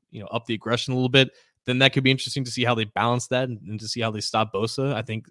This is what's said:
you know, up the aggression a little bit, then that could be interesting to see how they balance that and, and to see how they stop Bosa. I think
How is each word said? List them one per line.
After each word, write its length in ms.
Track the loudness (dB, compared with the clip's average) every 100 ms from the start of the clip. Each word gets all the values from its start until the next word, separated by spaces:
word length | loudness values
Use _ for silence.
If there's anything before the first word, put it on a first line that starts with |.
| _
you 80 | -16
know, 60 | -8
up 180 | -6 -4
the 80 |
aggression 380 | -6 -2 -2 -2
a 40 | 0
little 120 | 4
bit, 220 | 4 4 0 _ _ -4
then 140 | 4
that 120 | 4
could 120 | 4
be 60 | 2
interesting 320 | 2 0 -6
to 80 | -4
see 100 | 0
how 120 | 2
they 100 | 2
balance 420 | 0 0 0 0 0
that 220 | -2 -2
and, 120 | -6
and 180 | -10 -10
to 80 | -8
see 120 | -4
how 120 | -2
they 80 | -2
stop 320 | -2 0 0
Bosa. 420 | 0 -2 -2 -2
I 80 | -2
think 240 | -4 -8 -10